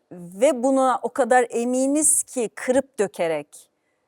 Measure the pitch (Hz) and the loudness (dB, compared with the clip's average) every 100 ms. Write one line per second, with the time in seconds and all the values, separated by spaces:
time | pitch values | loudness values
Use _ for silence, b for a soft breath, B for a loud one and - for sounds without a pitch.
0 | _ 175 175 190 269 254 262 269 262 240 | _ -18 -14 0 0 2 0 2 2 0
1 | 233 - 240 254 240 233 240 254 269 294 | -4 -2 4 4 2 -2 -2 0 0 2
2 | 294 - - 262 214 - - 247 269 - | 2 0 -2 -6 -6 -6 -2 0 -2 -4
3 | 196 - 170 156 147 - - _ _ _ | -4 -2 -4 -4 -8 -20 -20 _ _ _